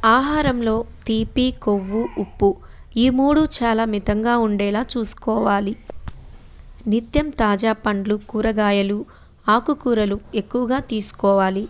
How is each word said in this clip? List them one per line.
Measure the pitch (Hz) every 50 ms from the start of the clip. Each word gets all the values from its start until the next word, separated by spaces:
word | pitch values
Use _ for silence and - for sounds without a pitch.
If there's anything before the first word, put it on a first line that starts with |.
| -
ఆహారంలో | 220 220 254 269 285 302 302 294 277 254 240 233 226 220 220 233 - - - - -
తీపి, | 220 220 226 - - - 254 254 254 -
కొవ్వు, | - - 208 202 190 190 202 220 233 254 - -
ఉప్పు | 202 - - - 202 196 190 - - - - - - - - 220
ఈ | 233 262
మూడు | 247 254 269 285 294 311
చాలా | 311 302 - - 247 233 226 220 226
మితంగా | 226 208 208 196 - 208 214 220 233 240 240
ఉండేలా | 226 220 208 202 202 202 202 208
చూసుకోవాలి. | 247 - - 240 226 208 - - - - 220 226 226 202 202 202 202 196 226 - - - - - - - - - - - - - - - - - - - - - - 226
నిత్యం | 208 233 226 - - 294 302 302
తాజా | 277 - 226 208 202 196 226 226 220
పండ్లు, | 220 - 214 208 196 196 208 208 208 208 -
కూరగాయలు, | - 214 214 220 220 214 214 208 202 202 196 196 202 208 - - - - - - - _ - -
ఆకుకూరలు | 214 240 233 - 294 - - 254 240 220 214 202 196 202 - - -
ఎక్కువగా | 226 196 - - 247 247 226 254 277
తీసుకోవాలి. | 277 - 233 214 202 - - - - 196 196 196 190 190 190 190 214 226